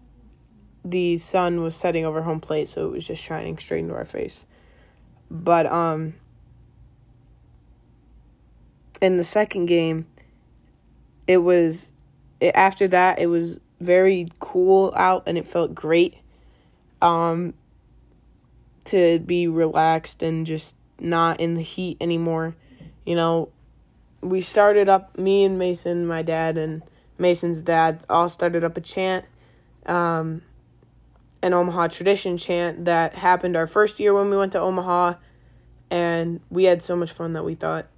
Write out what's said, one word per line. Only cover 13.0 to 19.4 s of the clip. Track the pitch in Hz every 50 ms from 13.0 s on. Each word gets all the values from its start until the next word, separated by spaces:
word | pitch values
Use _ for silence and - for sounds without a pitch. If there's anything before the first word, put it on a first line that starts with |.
| 180 185 - -
it | 170 170
was | 170 170 170 170 175 - - _ _ -
very | 175 175 180 185 190 190 196 180 170 170 - _
cool | - - - 180 180 190 190 190 190 185 -
out, | - 180 185 185 180 - -
and | 170 170
it | 165
felt | - - 170 165 - 165
great, | - - 156 165 170 180 - - _ _ _ _ _ _ _ _ _ _ _ _ _ _ _ _ _
um, | 185 170 170 165 170 170 165 170 175 170 - _ _ _ _ _ _ _ _ _ _ _ _ _ _ _ _ _ _ _ _ _ _ _ _ _ _
to | - - 185 175 165 170 165
be | 165 - 175 175